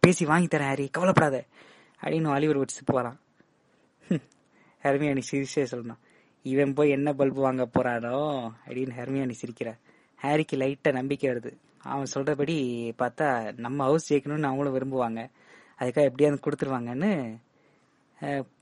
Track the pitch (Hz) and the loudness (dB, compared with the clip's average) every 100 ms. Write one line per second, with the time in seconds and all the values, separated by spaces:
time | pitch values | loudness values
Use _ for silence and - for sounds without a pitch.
0 | 180 180 151 165 175 151 139 135 139 165 | 6 6 2 2 2 0 0 -2 -4 0
1 | 190 180 156 127 - - - - _ _ | 2 4 2 0 -6 -18 -20 -20 _ _
2 | 147 160 156 139 151 139 131 - - 135 | -4 -2 0 2 2 0 -2 -4 -2 -2
3 | 120 135 _ _ _ _ _ _ _ _ | -2 -8 _ _ _ _ _ _ _ _
4 | - 160 - _ _ _ _ _ 143 139 | -4 -2 -4 _ _ _ _ _ 0 2
5 | 147 139 120 139 135 - 131 123 117 117 | 2 0 -2 -4 -2 -2 -2 -4 -10 -14
6 | _ _ _ _ 131 135 139 139 147 135 | _ _ _ _ -2 2 2 4 4 4
7 | 143 139 135 135 135 127 120 131 123 120 | 0 2 2 2 0 0 0 0 0 0
8 | 117 131 151 139 113 117 - 123 131 120 | -2 -2 -2 -4 -6 -12 -10 -8 -6 -6
9 | 123 135 127 120 123 113 117 110 _ _ | -6 -4 -4 -6 -10 -8 -8 -10 _ _
10 | _ - 139 156 156 139 135 139 156 131 | _ -6 0 0 2 0 -2 0 0 0
11 | 135 143 135 123 123 - _ _ 135 135 | -2 -2 0 -2 -6 -14 _ _ -8 -6
12 | 135 139 139 143 143 165 127 120 117 - | -4 -2 -2 0 0 0 -2 -2 -6 -2
13 | 123 - 151 120 107 120 120 143 131 160 | -2 0 0 0 -4 -8 -6 0 2 2
14 | - 147 143 151 143 135 143 131 135 131 | 2 0 0 -2 -2 0 0 -2 -2 0
15 | 117 113 117 _ - - - - 127 147 | -2 -4 -10 _ -20 -20 -20 -4 0 4
16 | 139 127 147 143 151 143 143 127 120 127 | 2 4 4 4 -2 -2 -2 -2 -4 -2
17 | 202 175 117 113 - _ _ _ _ _ | 0 0 -4 -10 -18 _ _ _ _ _
18 | _ _ 147 139 127 _ | _ _ -6 -4 -6 _